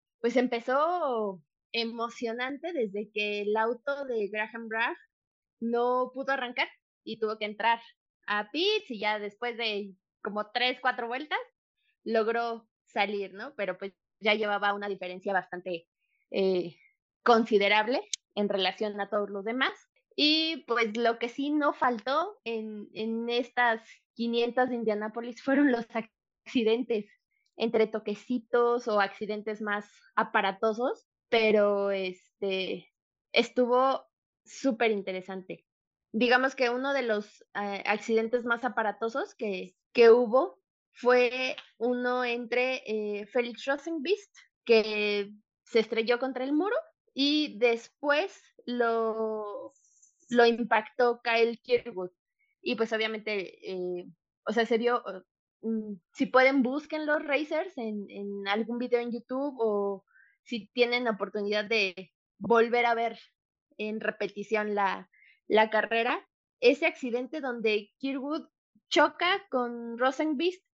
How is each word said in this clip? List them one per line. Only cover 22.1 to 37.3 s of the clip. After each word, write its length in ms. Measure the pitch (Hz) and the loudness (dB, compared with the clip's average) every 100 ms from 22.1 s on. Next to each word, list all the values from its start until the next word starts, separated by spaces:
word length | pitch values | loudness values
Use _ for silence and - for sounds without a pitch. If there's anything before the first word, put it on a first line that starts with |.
| 294 381 415 | -2 -2 -8
en, 420 | 233 226 220 214 - | -8 -8 -8 -12 -12
en 360 | - 220 226 233 | -8 -4 -4 -2
estas 520 | 240 247 - 240 226 - - _ | -2 -2 0 2 0 -6 -20 _
quinientas 560 | - 233 233 240 233 254 | -6 -2 0 0 0 0
de 60 | |
Indianápolis 680 | 240 214 208 214 233 240 233 | 0 -2 -2 -4 -8 -10 -6
fueron 280 | - 277 285 | 0 4 4
los 140 | 240 233 | 2 -2
accidentes, 1120 | 233 - _ _ _ - 254 220 233 247 220 - _ _ _ _ - | -6 -8 _ _ _ -4 0 2 2 0 -4 -4 _ _ _ _ -4
entre 300 | 226 220 214 | 0 2 2
toquecitos 1000 | 220 214 208 - 247 - 240 240 240 247 | -2 -6 -8 -4 -6 0 2 2 2 0
o 140 | 208 | 0
accidentes 600 | 196 - 208 214 214 214 | 0 -2 -8 -8 -8 -8
más 240 | 214 208 208 _ _ | -4 -6 -8 _ _
aparatosos, 880 | - 226 220 196 - 220 214 262 453 _ _ _ | -2 2 2 0 0 0 0 -2 -4 _ _ _
pero, 600 | 233 220 208 202 202 202 | 4 6 6 6 2 0
este, 1000 | 196 185 185 _ _ 196 190 180 185 - _ _ _ _ | -2 -4 -8 _ _ -4 -2 -4 -6 -10 _ _ _ _
estuvo 720 | - 240 - 240 247 262 262 - _ _ _ | 0 0 2 4 4 4 0 -6 _ _ _
súper 460 | - - 269 226 226 | -20 -4 -2 2 2
interesante. 760 | 208 196 185 185 190 180 165 _ _ _ _ _ | 0 -4 -8 -8 -12 -12 -14 _ _ _ _ _
Digamos 420 | 220 240 254 262 | 2 6 6 4
que 160 | 262 240 | 2 0
uno 240 | 247 277 | 0 -2
de 80 | 277 | 0
los, 400 | 240 208 208 | 0 -2 -4